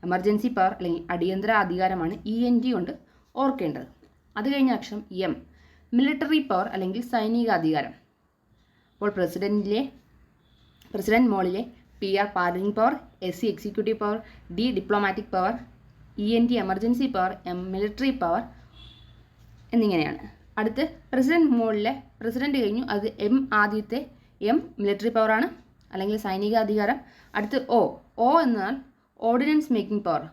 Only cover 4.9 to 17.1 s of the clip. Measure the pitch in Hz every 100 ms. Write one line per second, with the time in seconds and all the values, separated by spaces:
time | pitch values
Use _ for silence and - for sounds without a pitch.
4.9 | 208 - 185 185 - - _ _ _ _
5.9 | 240 277 285 311 311 269 190 202 190 185
6.9 | 196 240 240 214 233 226 185 160 156 127
7.9 | - _ _ _ _ _ _ _ _ _
8.9 | _ 208 196 175 180 202 208 196 214 269
9.9 | - _ _ _ _ _ _ _ _ -
10.9 | 208 190 226 247 196 185 185 240 - _
11.9 | - 196 196 202 190 180 180 202 214 226
12.9 | 302 - _ 185 175 226 202 208 208 220
13.9 | 220 208 220 - - - 175 240 196 -
14.9 | 208 202 190 208 185 185 233 - - -
15.9 | - - - 208 233 240 240 190 190 226
16.9 | 247 262